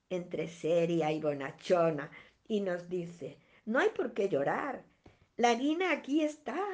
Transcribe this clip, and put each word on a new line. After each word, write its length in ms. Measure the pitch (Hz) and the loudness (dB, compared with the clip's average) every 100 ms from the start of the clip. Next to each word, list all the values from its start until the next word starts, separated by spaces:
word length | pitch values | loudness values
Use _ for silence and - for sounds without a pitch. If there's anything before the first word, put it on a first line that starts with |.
| _ | _
entre 380 | 185 175 - 165 | -6 -4 -6 -6
seria 640 | - 156 170 170 170 151 | -4 0 2 4 2 2
y 100 | 156 | 0
bonachona, 920 | 151 143 139 - - 180 165 151 147 - - _ - | 0 -2 -4 -8 2 4 4 2 -6 -14 -20 _ -4
y 140 | 214 | -2
nos 280 | 190 175 175 | 0 -4 -4
dice: 500 | 180 170 - 139 - _ _ - | -6 -6 -10 -14 -14 _ _ -2
"No 120 | 247 | 2
hay 100 | 403 | 2
por 240 | - 269 | 0 -2
qué 140 | - 196 | 0 0
llorar. 560 | 147 143 208 285 214 - _ - - _ - | 2 0 0 -4 -8 -14 _ -20 -20 _ 0
La 140 | 240 | 2
harina 400 | 233 277 320 370 | 4 2 2 2
aquí 320 | 294 - 302 | 0 0 0
está 360 | 302 294 - 277 403 | 0 -2 -6 -4 -4